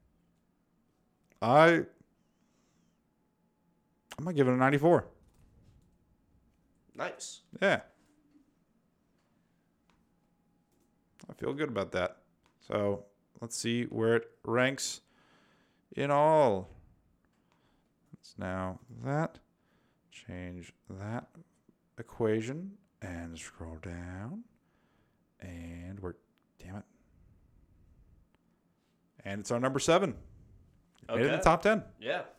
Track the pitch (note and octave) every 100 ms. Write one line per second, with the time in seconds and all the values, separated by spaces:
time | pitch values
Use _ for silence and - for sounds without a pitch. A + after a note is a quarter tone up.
0 | _ _ _ _ _ _ _ _ _ _
1 | _ _ _ - A2 C#3+ E3 E3 - _
2 | _ _ _ _ _ _ _ _ _ _
3 | _ _ _ _ _ _ _ _ _ _
4 | - - D#3+ D3+ B2+ B2+ C3 C#3+ D#3+ D#3
5 | - - _ _ - _ - - _ _
6 | _ _ _ _ _ _ _ _ _ -
7 | F3 - - - _ - G3 C#3 - _
8 | _ _ _ _ _ _ _ _ _ _
9 | _ _ _ _ _ _ _ _ _ _
10 | _ _ _ _ _ _ _ _ _ _
11 | _ _ - - - C#3 D3+ G#2 F#2 F#2
12 | F2+ - _ _ _ _ - G#2 G2+ G2+
13 | - _ _ - A#2 - A#2+ A#2 A#2+ A2
14 | A2+ A#2 - _ - A#2 B2+ C#3 - -
15 | _ _ _ _ _ _ _ _ - -
16 | C#3+ C#3+ D3+ D#3 C3 G2 F2 - - _
17 | _ _ _ _ _ _ _ _ _ _
18 | _ - - - F#2+ F#2 F#2 F2+ - A2+
19 | B2 D3 E3 - _ _ _ _ _ _
20 | _ - - F2+ F2+ F2 E2 - - F#2+
21 | G#2 A#2 - - - _ _ _ _ -
22 | A2+ - A2 A2 A2+ D3+ G3 G3+ _ -
23 | F#2+ E2+ E2+ E2 - - E2 D#2+ F2 F2
24 | F2 F#2 A2+ G#3 A#3+ _ _ _ _ _
25 | _ _ _ - F#2 E2+ E2+ E2+ F2+ G2
26 | F#2 - _ _ _ _ F2 G2+ - _
27 | _ _ - _ _ _ _ _ _ -
28 | - - _ _ _ _ _ _ _ _
29 | _ _ G2 G2+ G2+ A#2+ C3 C3+ - F3
30 | F#3+ G#2+ - - - - - _ _ _
31 | - A#2+ C3 D#3 F3 E3 G3+ - - -
32 | A2 F3 -